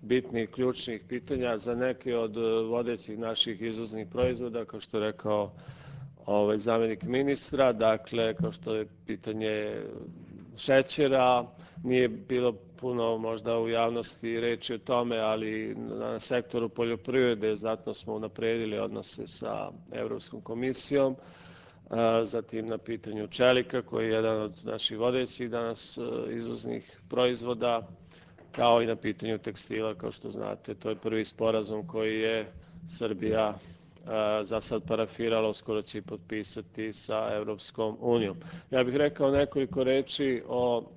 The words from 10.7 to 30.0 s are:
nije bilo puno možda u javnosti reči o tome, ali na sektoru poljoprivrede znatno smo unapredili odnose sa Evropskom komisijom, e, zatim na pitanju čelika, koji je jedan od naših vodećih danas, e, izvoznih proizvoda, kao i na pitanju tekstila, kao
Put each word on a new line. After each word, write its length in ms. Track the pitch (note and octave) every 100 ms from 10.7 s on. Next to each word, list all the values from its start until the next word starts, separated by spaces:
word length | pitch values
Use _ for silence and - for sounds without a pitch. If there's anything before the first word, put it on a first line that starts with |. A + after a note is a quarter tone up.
| C3+ C3+ - C#3+ C3+ B2+ B2 A#2 - - -
nije 260 | B2+ B2+ B2
bilo 440 | A2 - B2 B2 G#2 - -
puno 380 | B2+ B2 A2+ A2+
možda 400 | A2+ A2+ G#2+ A#2
u 100 | A2+
javnosti 720 | A2+ A#2 A#2 A2+ - A#2 A#2
reči 340 | A#2 A#2 -
o 40 | A2+
tome, 400 | - B2 A#2+ A#2
ali 560 | A2 A2 A2 A2 A2
na 440 | G#2+ A2+ A2 A#2 A2+
sektoru 500 | - B2 A#2 B2 A#2
poljoprivrede 880 | - A#2 A2+ G2 C3 B2+ A2+ G#2+ G#2+
znatno 380 | A2 A2 -
smo 200 | G#2+ -
unapredili 640 | G#2+ G#2+ F#2+ A2+ A2+ A2 G#2
odnose 480 | G#2 G#2 - - G#2+
sa 440 | - A2 G#2+ G2 A2+ A2+
Evropskom 480 | A#2 A2+ A2+ - A#2
komisijom, 720 | - A2+ B2+ B2+ - C#3 C3+
e, 1120 | C3 - - - - - - - A2+ A#2 A2+
zatim 420 | A2+ A#2 A2 A2+ A2
na 120 | A2
pitanju 480 | - A2+ - G#2+ G#2
čelika, 560 | - B2 B2+ B2+ B2+
koji 240 | A#2 A#2+ A2+
je 80 |
jedan 280 | A2 A2 A2
od 180 | G#2+ F#2+
naših 340 | A2+ A2 - A2
vodećih 520 | A#2 B2+ B2 - A#2+
danas, 480 | A#2 A#2 A2 - -
e, 20 | A#2+ A#2+ A#2
izvoznih 680 | A#2 A#2 A#2 A#2 A#2 - - -
proizvoda, 800 | A#2+ B2 B2 A#2 A#2+ B2 A#2 A2+ - - - - - -
kao 300 | - A#2+ A#2
i 40 | A#2
na 100 | A2+
pitanju 420 | G#2+ G#2+ A2 G#2+
tekstila, 560 | - G2 - A2 A2
kao 180 | G#2+